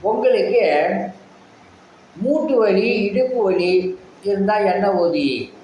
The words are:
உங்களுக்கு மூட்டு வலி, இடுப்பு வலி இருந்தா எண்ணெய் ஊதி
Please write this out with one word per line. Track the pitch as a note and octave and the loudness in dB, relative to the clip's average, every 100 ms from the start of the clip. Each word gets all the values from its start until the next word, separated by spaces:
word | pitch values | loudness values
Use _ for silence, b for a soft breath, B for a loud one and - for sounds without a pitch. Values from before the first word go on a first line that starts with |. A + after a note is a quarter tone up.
உங்களுக்கு | G3+ A#3+ B3+ A#3 - A#3 F3+ D3 E3+ G3 G3+ - - - - - - - - - - | -2 0 2 2 2 2 2 2 0 -2 -6 -12 -20 -20 -20 -20 -20 -20 -20 -20 -20
மூட்டு | D#3+ A3+ D4+ C#4+ B3+ | -6 -2 0 0 0
வலி, | G#3+ F#3+ A#3 A3+ | 2 2 0 0
இடுப்பு | G3+ B3+ B3+ B3 | -2 0 -2 0
வலி | G3 F3+ F3+ F#3 F3+ - - - | 0 0 2 0 0 -8 -16 -10
இருந்தா | G3+ G3 G3 G#3+ | -6 -2 0 0
எண்ணெய் | G3 F3+ G3+ | 0 0 0
ஊதி | F#3 E3+ D#3 C#3+ A#2+ - - | 0 0 0 -2 -4 -8 -14